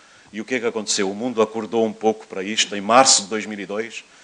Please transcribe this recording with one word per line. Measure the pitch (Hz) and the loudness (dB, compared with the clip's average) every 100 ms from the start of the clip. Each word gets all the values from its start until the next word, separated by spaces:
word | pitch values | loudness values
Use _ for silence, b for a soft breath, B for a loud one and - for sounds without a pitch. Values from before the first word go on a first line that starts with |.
| B B B | B B B
E | 104 | -12
o | 110 | -6
que | |
é | 127 | -4
que | |
aconteceu? | 117 110 101 - 95 | -2 -4 -4 -2 -2
O | |
mundo | 101 127 113 | -2 -2 0
acordou | 107 113 107 113 | 0 -2 -2 0
um | 110 | 0
pouco | 104 110 110 - | 2 0 0 -6
para | 95 | -8
isto | 95 110 - | -4 -2 -2
em | 101 | -4
março | 98 120 135 - | 6 8 8 4
de | 98 | 0
dois | 107 | -6
mil | 101 104 | -6 -10
e | 95 | -6
dois, | 104 113 - - B | -6 -6 -12 -16 B